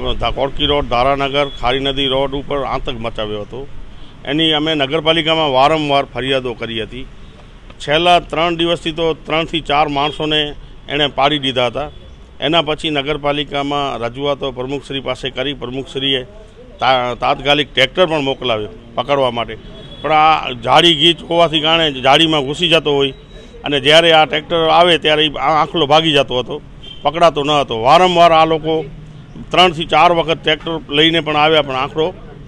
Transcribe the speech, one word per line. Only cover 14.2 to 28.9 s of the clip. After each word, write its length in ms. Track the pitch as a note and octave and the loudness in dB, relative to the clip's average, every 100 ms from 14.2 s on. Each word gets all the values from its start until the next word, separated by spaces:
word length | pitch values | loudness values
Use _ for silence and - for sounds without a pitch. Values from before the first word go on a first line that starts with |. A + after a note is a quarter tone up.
| C#3+ C3+ C3+ | -4 -4 -6
પ્રમુખશ્રી 480 | B2+ C3 C#3+ - C3+ | -8 -8 -8 -8 -8
પાસે 300 | B2+ B2+ C3+ | -6 -6 -8
કરી. 220 | B2+ C3 | -6 -6
પ્રમુખશ્રીએ 760 | C3 A#2+ C3 B2 C#3 C3+ C3 B2+ - - - - - | -8 -8 -10 -10 -6 -2 -2 -6 -18 -20 -20 -20 -4
તા-, 360 | A#2+ C3 B2 | 0 0 -2
તાત્કાલિક 600 | A#2+ B2 C#3+ C3+ D3 C#3 | -2 -2 -2 0 0 0
ટ્રેક્ટર 320 | - D#3 - F3 | -2 0 0 0
પણ 140 | D#3 | 0
મોકલાવ્યો 480 | C3+ C3+ B2+ A2 G#2 - - | -2 -4 -4 -4 -6 -12 -10
પકડવા 360 | - B2 C#3+ C3 | -8 -2 0 0
માટે, 260 | A#2 A2+ A2 - - - - | -2 -6 -10 -16 -20 -20 -10
પણ 100 | C#3+ | 0
આ 400 | D#3 D#3 D3+ - | 4 4 2 -2
ઝાડી 420 | B2 A#2+ C#3+ E3+ | -6 2 4 4
ગીચ 280 | D3+ E3+ D#3+ - | 4 2 0 -2
હોવાથી 300 | E3+ E3 D#3 | 2 2 2
કારણે 320 | D#3 E3 D#3+ | 0 2 0
ઝાડીમાં 540 | C3 B2+ D3+ D#3+ D#3 C3+ | 0 2 4 4 0 -2
ઘૂસી 220 | D3 E3+ | -2 0
જતો 260 | D#3+ D3+ | 2 2
હોય 200 | C#3+ C#3 C3+ - - - - | 0 0 -4 -18 -20 -20 -12
અને 160 | - C#3+ | -4 0
જ્યારે 320 | C3 D#3+ E3+ | 4 6 6
આ 120 | D#3+ | 6
ટ્રેક્ટર 320 | D3+ D3+ D3+ E3+ | 4 0 -2 0
આવે 420 | D#3+ D#3 F3 D#3 | 4 4 4 4
ત્યારે 300 | D#3 D3+ D3+ | 2 2 0
આ 320 | - C3+ D#3 | -2 0 0
આંખલો 260 | D#3 F3 C#3 | 0 0 2
ભાગી 260 | D#3 D#3+ | 4 4
જતો 260 | C#3+ B2+ B2+ | 2 2 -2
હતો, 220 | B2 D3 - - - - | -4 -10 -12 -18 -18 -6
પકડાતો 420 | D3 D#3+ E3+ D3 | -4 2 2 2
ન 60 | C#3+ | 0
હતો. 320 | D3 B2 A2+ | 0 0 0
વારંવાર 500 | A#2 E3 F#3 E3+ E3+ | 4 6 6 6 6
આ 120 | D#3+ | 6
લોકો 400 | D#3+ D#3+ D#3 D#3+ - | 4 2 -2 -4 -4